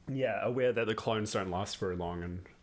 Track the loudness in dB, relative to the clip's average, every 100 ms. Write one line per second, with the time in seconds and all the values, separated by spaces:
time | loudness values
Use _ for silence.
0 | -6 0 0 2 0 2 4 4 2 0
1 | 0 0 2 0 0 0 -2 -2 -2 -2
2 | -2 -4 -6 -6 -10 -20